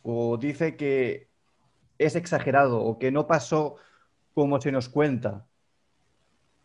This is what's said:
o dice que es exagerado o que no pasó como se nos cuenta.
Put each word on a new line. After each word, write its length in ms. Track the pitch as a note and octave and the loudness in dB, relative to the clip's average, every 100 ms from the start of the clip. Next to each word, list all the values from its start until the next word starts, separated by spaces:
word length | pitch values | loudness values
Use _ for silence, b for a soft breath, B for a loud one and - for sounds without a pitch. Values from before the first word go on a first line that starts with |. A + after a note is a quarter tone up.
o 340 | A#2 A#2 A#2 A#2 | -6 -2 0 0
dice 380 | C#3+ C#3+ D#3+ - | -2 -2 -2 -2
que 520 | C#3+ C3+ A#2+ - - _ _ _ _ _ _ - | 0 0 0 -4 -10 _ _ _ _ _ _ -2
es 180 | D3+ E3 | 0 0
exagerado 640 | E3+ D3 C#3 C3+ C#3 A#2 | -2 -2 2 4 4 2
o 180 | G#2+ A2 | -2 -2
que 120 | C3 | 0
no 140 | C#3 C#3 | 0 2
pasó 520 | D#3+ - D#3 D3+ - b b b _ _ - | 0 0 -2 -2 -6 b b b _ _ -2
como 260 | C#3+ C#3 | 2 0
se 100 | C#3+ | 0
nos 160 | C3+ B2 | -2 -2
cuenta. 600 | D3 D3+ B2+ A2+ G2+ - _ _ _ _ _ _ _ _ _ _ _ | 0 0 0 -4 -8 -16 _ _ _ _ _ _ _ _ _ _ _